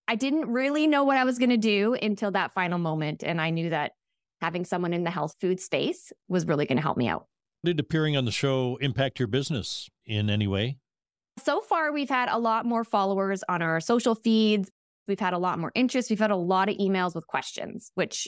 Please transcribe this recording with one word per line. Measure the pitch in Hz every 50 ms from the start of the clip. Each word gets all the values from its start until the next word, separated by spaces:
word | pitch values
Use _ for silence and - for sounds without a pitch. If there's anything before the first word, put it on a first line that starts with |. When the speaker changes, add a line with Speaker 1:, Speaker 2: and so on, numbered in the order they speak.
| _ -
Speaker 1:
I | 233
didn't | 220 262 277 277 320 294 226
really | 233 254 262 277 294 302 302
know | 311 294 277 277
what | 277 269
I | 262 254
was | 254 254 247
gonna | 254 247 247
do | 226 208 220 208 202 202 226 254
until | - - 214 208 196 220 202
that | 190 196 175 - -
final | 196 180 175 175 175
moment. | 170 160 156 156 151 151 151 - -
And | - 170 165
I | 156 165
knew | 165 165 165 170
that | 165 151 147 - - _ _ _ _ _ _ _ _ -
having | 165 165 165 175 175
someone | - 185 175 175 170 175
in | 170 175
the | 170
health | 180 165 147 160 - -
food | - 180 185 185
space | - - - 135 143 262 359 - - - - _ _
was | - 180 180 160
really | 170 156 143 147
gonna | - 135 123
help | 147 147 -
me | - 120
out. | 107 80 - - _ _ _ _ _ _ _ -
Speaker 2:
Did | 170 175 147
appearing | 139 - 160 160 156 151 147
on | 139 127
the | 110
show | - - - 139 135 131 127 123 123 -
impact | 139 139 110 - 135 127 - -
your | 127 104
business | 107 135 135 - 156 113 90 - - - - - _ _ _
in | - 107 107 104 104
any | 104 104 107
way? | 98 98 98 107 127 139 - _ _ _ _ _ _ _ _ _ _ - -
Speaker 1:
So | - 302 285 359
far, | - - 403 330 311 294 302
we've | 294 285 247
had | 277 254 247
a | - -
lot | 233 233 226 220 226 -
more | 233 233 226 226
followers | - - 202 196 196 196 190 196 196 196 185 -
on | - 180 170
our | 170 165 160 165
social | 160 - 233 240 226 240 226
feeds. | 220 - 226 220 220 220 214 214 208 190 - _ _ _ _ _ _ _
We've | - 196 -
had | 208 180 175
a |
lot | 175 180 185 160 170
more | 165 - -
interest. | 233 254 247 - 254 240 -
We've | 220
had | 185 220 208
a | 208
lot | 185 170 175 185 185 190
of | 208 -
emails | - 202 190 190 185 180 180 170
with | 170 -
questions, | - - 135 127 - - - - - - - - - -
which | 185 165 - - - -